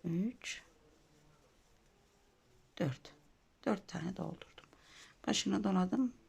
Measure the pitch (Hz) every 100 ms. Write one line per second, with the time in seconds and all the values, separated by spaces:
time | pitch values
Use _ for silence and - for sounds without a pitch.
0 | 175 165 214 - - - - - - -
1 | - - - - - - _ - _ _
2 | _ _ _ _ _ - - - 143 127
3 | - - - _ _ _ - 196 - 175
4 | 165 185 160 170 - - - - - -
5 | - - - 214 202 196 208 185 185 254
6 | 254 -